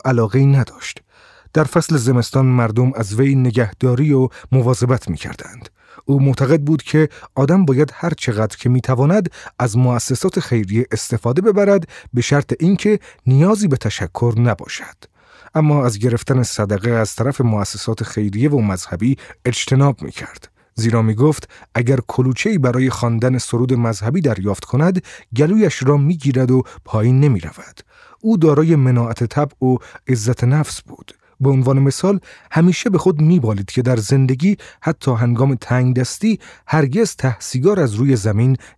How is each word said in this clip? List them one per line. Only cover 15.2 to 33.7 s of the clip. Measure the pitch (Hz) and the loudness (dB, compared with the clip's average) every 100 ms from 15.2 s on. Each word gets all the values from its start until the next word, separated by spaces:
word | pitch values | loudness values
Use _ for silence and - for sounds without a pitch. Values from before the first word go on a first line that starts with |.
| _ - - 160 | _ -20 -8 0
اما | 151 147 123 | 2 2 0
از | 104 | -2
گرفتن | 120 113 - 127 | -2 -2 -2 -2
صدقه | 120 - 101 101 113 | -2 -2 -2 -2 -2
از | 117 110 - | -2 -2 -2
طرف | 123 135 | -4 0
مؤسسات | 120 107 98 101 - 113 | 0 0 -4 -6 -6 -6
خیریه | 110 - 104 101 147 | -6 -4 -4 0 0
و | 143 | 2
مذهبی | 104 92 - 87 117 139 - - 123 | 0 -2 -6 -4 -2 -2 -6 -8 -4
اجتناب | 120 - 135 143 127 | -4 0 2 2 0
می‌کرد. | - - - - - _ _ - | -8 -14 -16 -18 -20 _ _ -4
زیرا | 113 113 | -2 2
می‌گفت | 110 110 147 147 - - - - | 0 2 2 0 -6 -20 -8 -4
اگر | 120 131 - | 0 0 -2
کلوچه‌ای | - 131 123 220 202 | -2 -2 0 -2 0
برای | 127 123 131 | 0 0 -2
خواندن | - 120 117 127 127 | 0 -2 0 0 -2
سرود | - 117 123 | -2 -2 0
مذهبی | 127 117 104 107 170 | 0 0 -2 -4 -2
دریافت | 143 101 98 98 - | -2 -2 -2 -6 -4
کند، | 123 170 185 - - - 117 | 0 0 -2 -6 -14 -8 0
گلویش | 151 220 190 - | 2 2 0 0
را | 131 147 | 2 2
می‌گیرد | 139 175 135 127 127 | 2 0 0 0 2
و | 127 - - - | 2 0 -8 -6
پایین | 110 110 131 | -2 2 4
نمی‌رود. | 147 104 80 - - - - _ - _ | 4 2 -4 -14 -20 -20 -20 _ -20 _
او | 220 220 | -2 2
دارای | 160 143 165 160 | 4 4 4 4
مناعت | 131 123 117 113 | 4 2 0 -2
طبع | 120 - 147 - 127 | -4 -2 -4 -2 -2
و | 127 - - - | -2 -4 -12 -4
عزت | 123 107 123 | -2 -2 -2
نفس | 120 147 151 - | 0 0 -2 -8
بود. | - - - - _ - | -16 -20 -20 -20 _ -2
به | 131 | 0
عنوان | 135 127 135 | 2 2 2
مثال | 139 - 185 202 - - _ | 2 0 0 -2 -4 -18 _
همیشه | 156 175 175 240 | 2 2 2 0
به | 190 | 0
خود | 190 151 | 0 2
می‌بالید | 156 180 113 101 98 | 2 2 2 -2 -4